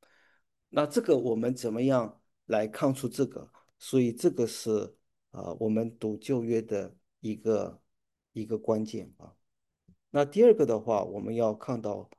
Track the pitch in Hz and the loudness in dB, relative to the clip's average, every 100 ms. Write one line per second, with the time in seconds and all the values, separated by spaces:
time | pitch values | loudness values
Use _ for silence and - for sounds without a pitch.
0 | _ _ _ _ _ _ _ 147 147 233 | _ _ _ _ _ _ _ -2 0 0
1 | 226 139 120 113 120 127 117 110 131 127 | 2 2 2 0 0 -2 -4 0 2 2
2 | 107 - _ _ - 107 107 - 143 131 | 0 -8 _ _ -2 0 0 0 -2 0
3 | 120 - 127 - 69 _ _ _ - 131 | -4 -2 -4 -4 -16 _ _ _ 0 2
4 | 123 113 175 - 113 - 117 107 98 - | 2 2 0 2 -2 -4 -2 -2 -2 -12
5 | _ _ _ - 95 85 110 110 113 - | _ _ _ -12 -10 -4 -2 0 -2 -6
6 | 110 107 - 127 117 113 113 101 92 - | -6 -6 -2 -2 0 -2 -2 -6 -6 -14
7 | _ _ 110 107 110 104 90 90 _ _ | _ _ -8 -4 0 0 -2 -10 _ _
8 | _ _ _ 117 110 110 113 110 107 110 | _ _ _ -12 -6 -4 0 0 -2 -8
9 | 90 - - _ _ _ _ _ _ _ | -12 -18 -20 _ _ _ _ _ _ _
10 | _ 143 143 196 233 214 139 110 117 104 | _ -2 2 6 8 8 4 2 2 0
11 | 90 101 104 113 113 107 - 120 107 98 | 0 -6 -4 0 0 0 -6 -6 -6 -8
12 | - | -10